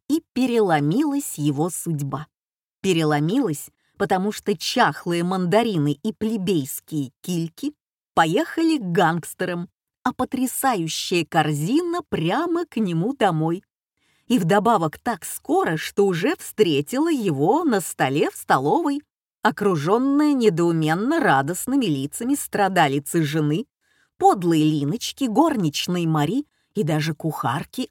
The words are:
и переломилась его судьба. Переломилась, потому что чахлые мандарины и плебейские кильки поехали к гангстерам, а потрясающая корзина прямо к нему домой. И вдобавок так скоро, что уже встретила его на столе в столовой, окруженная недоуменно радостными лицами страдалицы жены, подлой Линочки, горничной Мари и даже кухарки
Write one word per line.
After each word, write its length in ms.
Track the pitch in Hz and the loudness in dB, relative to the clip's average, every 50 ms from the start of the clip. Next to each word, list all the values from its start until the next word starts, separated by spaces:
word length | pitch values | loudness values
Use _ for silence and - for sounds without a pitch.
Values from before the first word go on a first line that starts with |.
| _ - | _ -2
и 160 | 285 330 - _ _ | -2 -2 -2 _ _
переломилась 1040 | 247 262 247 233 226 208 185 160 147 143 147 180 254 320 294 277 285 - - - - | -2 0 2 2 2 2 4 2 2 2 2 2 2 0 0 -2 -4 -6 -6 -6 -2
его 320 | 147 151 135 139 165 185 | -2 0 0 0 -2 -2
судьба. 560 | - - - 170 160 139 147 135 139 139 151 - _ _ _ _ _ _ _ _ _ _ | -4 -6 -6 -6 -4 -4 -4 -6 -6 -8 -10 -14 _ _ _ _ _ _ _ _ _ _
Переломилась, 880 | - 190 175 165 156 151 151 147 151 165 214 277 262 180 147 - - - _ _ _ _ _ - | 0 0 2 2 2 2 2 2 0 0 0 0 0 -2 -4 -6 -8 -14 _ _ _ _ _ -6
потому 320 | 196 160 196 185 190 214 | -2 0 0 0 0 -2
что 260 | 208 - - 208 196 - | -4 -4 -4 -4 -4 -4
чахлые 640 | - - - 247 220 156 139 - - 175 170 170 175 | -4 -4 0 2 2 2 2 -2 -4 -4 -2 -2 0
мандарины 680 | 180 190 185 180 170 190 220 240 233 196 160 143 147 143 - | -2 -2 -2 0 2 2 2 2 2 0 0 0 0 -2 -2
и 100 | - 220 | -4 -8
плебейские 1000 | - - 214 220 226 208 180 190 190 156 131 - - - - - 160 151 139 - - _ | -6 -4 -4 -4 -2 -2 -2 0 0 0 -2 -2 -8 -12 -12 -8 -6 -6 -6 -6 -10 _
кильки 540 | - - 180 165 165 160 - - - 294 - _ _ _ _ _ _ _ _ | -10 -6 -4 -4 -4 -6 -8 -8 -10 -10 -10 _ _ _ _ _ _ _ _
поехали 640 | 180 165 160 175 269 339 - - 330 330 320 320 277 | 0 2 2 2 0 -2 -2 -2 0 0 2 0 0
к 120 | 202 175 | -2 -2
гангстерам, 800 | 170 202 175 160 170 170 - - - - 185 180 175 175 175 - _ _ _ _ _ _ _ | 2 2 2 2 2 -2 -6 -10 -8 -6 -6 -4 -4 -6 -8 -10 _ _ _ _ _ _ _
а 100 | 254 - | -6 -4
потрясающая 1120 | - 254 - - 247 262 240 - - - 262 240 180 165 160 - - - - 185 175 160 | -4 -4 -4 -2 -4 -4 -4 -4 -2 0 0 0 0 -2 -4 -6 -6 -4 -2 -2 -2 -2
корзина 760 | - - 165 156 151 151 143 151 185 269 330 359 339 339 349 - _ | 0 0 0 0 2 0 -2 0 0 0 0 0 0 -4 -6 -6 _
прямо 560 | 208 165 160 170 202 269 339 349 330 339 349 | -4 -2 -2 0 0 0 0 0 -2 -2 -4
к 120 | - - 233 | -4 -2 -2
нему 360 | 220 180 170 165 175 247 294 | -2 0 0 0 0 -2 0
домой. 500 | - 233 190 165 156 156 165 170 196 - _ _ _ _ _ _ _ _ _ _ _ _ - | 0 2 2 2 2 0 -2 -2 -4 -8 _ _ _ _ _ _ _ _ _ _ _ _ 0
И 100 | 240 214 | 0 0
вдобавок 600 | 160 160 196 214 190 233 233 185 165 151 - - | 2 4 2 4 4 4 2 2 2 -2 -4 -6
так 260 | - 240 220 - - | -6 -6 -6 -6 -8
скоро, 500 | - - - - - 311 381 359 190 160 | -12 -14 -12 -4 0 0 0 2 0 -2
что 300 | 156 - - - - 202 | -4 -4 -4 0 2 2
уже 300 | 196 180 160 185 277 370 | 2 2 0 0 0 -2
встретила 760 | - - - - - - 170 143 135 147 - - 269 311 339 | -2 -6 -10 0 2 2 4 4 0 0 -2 -2 0 0 0
его 520 | 320 254 208 190 143 135 147 180 254 320 359 | 0 0 0 -2 0 2 2 2 2 2 2
на 180 | 285 226 - | 2 0 0
столе 480 | - - - - 156 131 135 156 240 392 | -2 -4 -2 -2 0 0 2 0 0 -2
в 60 | - | -4
столовой, 640 | - - - 175 135 135 151 214 330 339 285 277 294 - _ _ _ _ _ _ _ | -8 -2 0 0 2 2 2 2 2 2 0 -2 -4 -6 _ _ _ _ _ _ _
окруженная 920 | - 220 160 - 202 202 185 147 139 175 214 240 262 277 277 285 302 302 285 | -2 -2 -2 0 0 0 0 0 0 0 2 2 2 2 2 2 2 2 2
недоуменно 880 | 254 226 214 170 160 170 170 165 160 156 156 160 185 214 269 330 330 | 4 2 2 2 4 2 2 2 2 2 0 0 0 0 0 0 2
радостными 680 | 247 185 143 135 - 143 185 - - 240 269 285 240 180 | 2 4 4 4 2 0 -4 -6 -4 -2 0 0 2 2
лицами 480 | 147 135 135 147 - - 233 254 285 | 0 -2 -4 -6 -8 -6 -2 -2 -2
страдалицы 880 | - - - - 202 202 190 190 180 160 139 135 147 143 - - 170 156 | -2 -4 -4 -2 0 0 2 2 2 2 2 2 -2 -4 -2 0 0 0
жены, 420 | 139 151 160 151 147 151 190 262 - _ _ _ _ _ _ _ _ _ _ | 0 0 0 0 0 0 -2 -4 -8 _ _ _ _ _ _ _ _ _ _
подлой 440 | 359 392 302 202 170 170 165 156 | 2 2 2 4 2 2 2 4
Линочки, 640 | 156 156 156 147 139 143 190 240 - - - - 277 | 4 2 2 0 0 -2 -2 -4 -6 -10 -6 -4 -4
горничной 800 | 233 202 247 330 330 302 220 175 151 - - - 180 175 180 170 | 0 2 4 4 4 2 0 0 -2 -2 -4 -4 -4 -2 -2 0
Мари 400 | 160 160 151 147 165 214 277 294 - _ _ _ _ _ | 0 2 2 0 0 0 -4 -4 -6 _ _ _ _ _
и 80 | 202 185 | -4 -2
даже 320 | 151 156 151 147 165 156 | 0 0 0 -2 -4 -6
кухарки 760 | - - 160 147 - - 120 123 - - - - - 247 - | -4 -6 -6 -4 -4 -4 -4 -4 -4 -6 -8 -8 -8 -8 -8